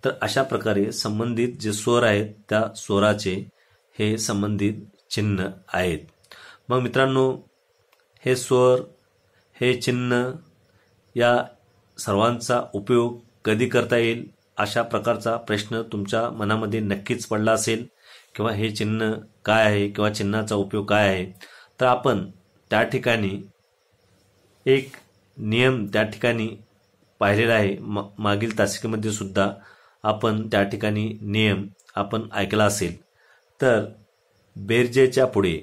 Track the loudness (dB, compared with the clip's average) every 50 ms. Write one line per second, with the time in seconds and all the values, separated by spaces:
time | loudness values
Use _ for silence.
0 | -2 -4 -4 -2 -4 -2 0 -2 -2 0 -2 -2 0 0 0 0 0 -2 -2 -6
1 | -6 -4 -2 -2 -2 -2 -2 -2 -2 -2 -2 -6 -6 -6 -4 -2 0 2 2 4
2 | 4 4 2 2 0 -2 -8 -18 _ -2 0 0 0 -2 -6 -12 -6 0 2 4
3 | 4 4 2 2 0 -4 -4 -4 -8 -12 _ _ _ _ _ _ _ _ _ -2
4 | -2 -2 0 -2 -2 -2 -2 -2 0 0 0 0 0 -2 -2 -4 -12 -20 _ _
5 | _ _ -4 -2 0 0 0 0 -2 -4 -6 -10 _ -6 -2 -2 0 0 -2 -4
6 | -8 -14 _ _ _ _ -20 -20 -20 -20 -20 _ _ -2 -2 0 0 0 0 2
7 | 2 2 2 2 2 2 0 -4 -10 _ _ _ _ _ _ _ _ _ _ _
8 | _ _ _ _ -2 0 0 0 0 2 4 6 6 6 6 4 0 -6 -16 _
9 | _ _ _ _ _ _ _ _ _ _ _ -2 0 0 0 0 0 -2 0 0
10 | 0 0 0 0 0 -2 -6 -10 -16 _ _ _ _ _ _ _ _ _ _ _
11 | _ _ _ 2 4 4 4 2 0 -4 -10 _ _ _ _ _ _ _ _ -12
12 | -4 0 2 2 4 2 2 -2 -2 -2 -2 -2 -2 -4 -8 -10 -2 2 2 4
13 | 4 2 -2 -8 -16 _ _ _ _ 0 2 2 0 2 2 0 0 2 2 2
14 | 2 2 0 -4 -8 -14 _ _ _ _ _ -2 -2 0 0 -2 -2 0 -2 -2
15 | 0 0 -2 0 0 -2 -2 -2 -2 -2 -4 -4 -2 -4 -6 -6 -6 -6 -6 -8
16 | -6 -2 -2 -2 -2 -2 -4 -4 -2 0 0 0 0 -2 -2 -2 -2 -2 -4 -4
17 | -2 -6 -6 -6 -4 -4 -2 0 2 2 2 2 2 0 -2 -2 -4 -10 _ _
18 | _ -20 -20 -20 -20 _ _ -4 -4 -2 -2 -2 -2 -4 -2 -2 -2 -2 0 0
19 | 0 -2 -2 -4 -8 -16 _ _ _ 2 2 4 4 4 4 2 0 -2 -2 0
20 | 0 0 0 0 -2 -2 -2 -2 -2 0 0 -2 -2 -2 -2 -4 0 2 2 4
21 | 4 4 2 0 -4 -8 -10 -18 -20 -20 -20 -20 -20 _ _ _ 2 2 2 2
22 | 2 0 0 0 -2 -8 -12 _ _ _ _ _ _ _ 0 2 2 2 -2 -2
23 | 0 0 0 0 0 -2 -4 -6 -10 -14 _ _ _ _ _ _ _ _ _ _
24 | _ _ _ _ _ _ _ _ _ _ _ _ _ 2 2 2 2 -4 -16 -20
25 | _ _ _ _ _ _ _ -10 -6 -2 0 2 4 2 2 0 -4 -2 0 0
26 | 0 0 -4 -2 -2 0 0 0 -4 -6 -8 -12 -20 _ _ _ _ _ _ _
27 | _ _ _ _ 2 2 4 4 4 4 4 4 2 2 0 -4 -6 -6 -6 -6
28 | -6 -8 -10 -4 -2 0 0 0 0 -4 0 0 0 0 0 -6 -6 -4 -4 -2
29 | -4 -4 -4 -4 -6 -4 0 0 0 0 -2 -6 -18 -20 -20 _ _ _ _ _
30 | -2 -2 -2 0 0 0 0 0 -2 0 2 2 2 0 -2 -4 -2 -2 -2 -2
31 | -2 -4 -6 -8 -8 -4 0 2 2 2 2 0 -2 -10 -14 _ _ _ -6 -6
32 | -4 -2 -4 -6 -6 -6 -4 -4 -4 0 2 2 2 2 2 0 -4 -4 -6 -10
33 | _ _ _ _ _ _ _ _ _ _ _ _ 2 2 2 2 0 -4 -10 _
34 | _ _ _ _ _ _ _ _ _ _ _ -14 -4 0 2 2 2 2 4 4
35 | 4 4 6 2 2 2 2 2 2 2 0 -2